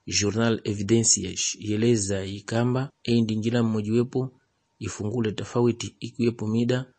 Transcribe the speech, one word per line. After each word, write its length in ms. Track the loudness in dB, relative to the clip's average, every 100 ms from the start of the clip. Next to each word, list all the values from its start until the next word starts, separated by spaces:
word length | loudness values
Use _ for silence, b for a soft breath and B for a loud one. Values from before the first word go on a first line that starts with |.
| -6
Journal 540 | 0 0 2 2 2
Evidencias 920 | -2 -2 2 4 4 2 0 -4 -6 -6
yeleza 640 | -4 0 2 2 2 -2
ikamba 680 | -4 -8 -4 0 0 0 -4 _
eyi 180 | 0 2
ndi 140 | 2 0
njira 260 | 0 0
mmojiwepo 680 | 2 0 0 0 0 -2 -4 -8 b b _ -12
ifungule 540 | -10 -6 -4 -2 -2
tofauti, 640 | -4 -4 0 2 0 -6 -10
ikiwepo 460 | -10 -2 0 0 -2
mida 380 | 0 2 0 -2